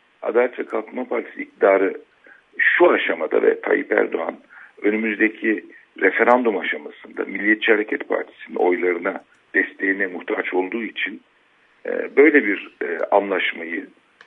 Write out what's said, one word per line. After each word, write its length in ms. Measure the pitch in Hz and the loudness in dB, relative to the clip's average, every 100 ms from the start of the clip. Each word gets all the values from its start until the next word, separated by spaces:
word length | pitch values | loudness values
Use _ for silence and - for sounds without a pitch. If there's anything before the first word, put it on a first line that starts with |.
| _ _ | _ _
Adalet 380 | - 113 - - | -2 0 0 -2
ve 60 | 110 | -8
Kalkınma 400 | 113 - 123 123 | -8 -8 -10 -6
Partisi 360 | 117 - - | -6 -8 -12
iktidarı 520 | - - 104 98 95 - - _ - - _ - | -14 0 4 4 2 -2 -12 _ -20 -20 _ -2
şu 340 | - - 175 | 0 4 4
aşamada 500 | 113 - 82 78 - | 4 0 -4 -2 2
ve 200 | - - | 2 2
Tayyip 300 | 95 95 - | 0 -2 0
Erdoğan 440 | 107 104 82 82 - _ - - - | 0 0 -2 -6 -8 _ -20 -20 -4
önümüzdeki 840 | 101 107 110 104 107 - 110 104 - - _ - | -2 0 -2 0 0 0 -2 -2 -6 -20 _ -2
referandum 560 | 92 - 113 123 117 95 | 0 2 4 4 4 0
aşamasında 680 | 87 - - - - - - | -2 -6 -10 -18 -12 -10 -8
Milliyetçi 460 | 98 104 107 - | -2 0 0 2
Hareket 380 | 107 107 - - | 2 0 -6 -4
Partisi'nin 460 | - - - - - | -4 -4 -14 -10 0
oylarına, 680 | 90 87 90 85 95 85 - _ _ | 2 2 0 -2 -4 -6 -10 _ _
desteğine 540 | 98 - - 98 95 95 | -2 -2 -2 -4 -2 -4
muhtaç 460 | 87 87 107 - | -6 -6 -4 -2
olduğu 300 | 92 92 117 | -2 -2 -6
için, 380 | 104 - 95 - _ _ _ _ _ _ - | -8 -6 -8 -8 _ _ _ _ _ _ -6
e, 300 | 87 - 127 | -4 0 6
böyle 280 | 151 147 104 | 6 6 4
bir, 300 | 92 - - | -2 -6 -8
e, 160 | - 80 - | -6 -4 2
anlaşmayı, 760 | 101 101 92 - 80 82 82 90 _ _ - | 2 2 -2 -4 -6 -8 -8 -10 _ _ -20